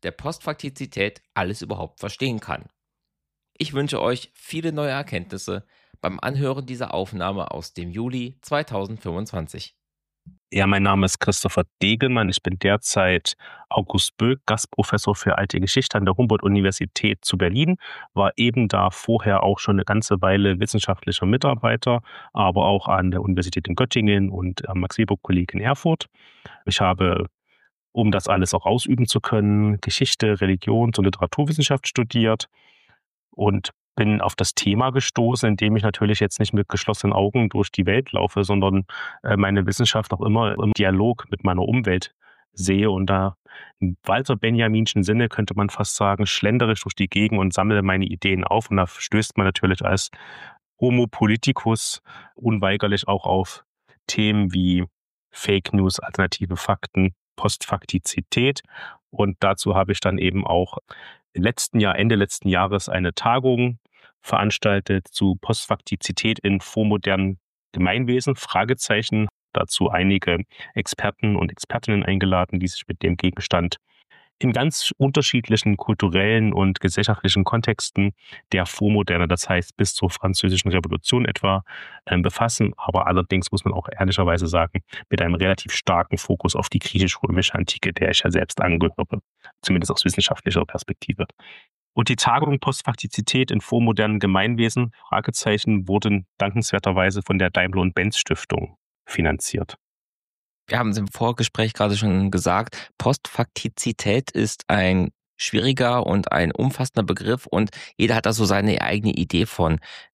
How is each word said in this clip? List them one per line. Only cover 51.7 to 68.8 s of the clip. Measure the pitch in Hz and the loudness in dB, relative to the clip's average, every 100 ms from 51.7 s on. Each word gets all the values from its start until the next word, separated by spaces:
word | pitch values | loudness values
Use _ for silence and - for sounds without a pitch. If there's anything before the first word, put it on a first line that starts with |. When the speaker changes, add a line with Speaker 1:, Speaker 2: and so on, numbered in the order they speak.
| 110 - - - - - - | 0 -2 -10 -14 -20 -20 -4
Speaker 2:
unweigerlich | 117 110 95 101 104 98 - | 0 2 2 2 0 0 0
auch | 98 90 | -2 0
auf | 92 92 - _ _ _ _ - | 0 -2 -8 _ _ _ _ -6
Themen | - 107 104 98 | 0 2 2 2
wie | 95 90 90 87 _ _ _ _ | 2 2 2 0 _ _ _ _
Fake | - - 98 - | -6 0 0 2
News, | 101 95 - | 2 2 0
alternative | - - 95 - 92 87 | -4 -2 -2 -2 -6 -4
Fakten, | - 101 - - 95 - _ - | -2 -2 -2 0 0 0 _ -4
Postfaktizität. | 104 - - 92 - 92 - - - - 127 139 - - - - _ | -4 -4 -6 -6 -4 -6 -4 -8 -4 0 0 -2 -8 -18 -20 -20 _
Und | - 101 95 | -2 -2 2
dazu | 98 95 - | 0 0 0
habe | 95 95 | 0 0
ich | 98 | 0
dann | 98 92 | 0 0
eben | 92 98 - | 0 0 0
auch | 85 90 - - - - - _ | 0 0 -6 -16 -20 -20 -20 _
im | - | -2
letzten | 95 120 - 120 | 0 0 -2 0
Jahr, | 104 - | 2 2
Ende | 110 | 2
letzten | 110 98 - 98 | 2 2 -2 0
Jahres | 90 95 101 - | 2 2 0 -2
eine | 90 90 - | -2 -2 0
Tagung | 117 123 131 123 123 120 _ _ - _ | 0 2 2 2 0 -2 _ _ -20 _
veranstaltet | - - 101 - 107 98 - 98 - | -2 0 0 0 0 0 0 -2 -2
zu | - 98 92 | -2 0 0
Postfaktizität | - 110 - 104 - 95 - 90 110 110 | -2 -4 -2 -4 -4 -6 -6 -4 -2 -2
in | 101 98 | 0 -2
vormodernen | - - 107 104 98 95 95 95 _ _ _ | -2 -2 0 0 0 0 0 -4 _ _ _
Gemeinwesen, | 85 90 107 123 123 127 135 | -2 0 0 0 0 0 -4
Fragezeichen. | - 92 107 127 | -2 -2 0 0